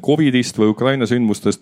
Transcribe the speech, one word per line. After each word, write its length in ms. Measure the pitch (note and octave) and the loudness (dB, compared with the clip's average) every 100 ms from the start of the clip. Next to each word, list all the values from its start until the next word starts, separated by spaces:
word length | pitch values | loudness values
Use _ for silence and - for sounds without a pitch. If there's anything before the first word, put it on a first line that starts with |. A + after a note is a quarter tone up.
covidist 540 | - D3+ D3+ B2+ A#2+ - | 0 2 2 0 -2 0
või 80 | G#2+ | 0
Ukraina 320 | G#2+ B2 C3+ A2+ | 0 -2 -2 0
sündmustest 480 | B2 A#2 G#2 G#2 G2 | 0 0 0 -2 0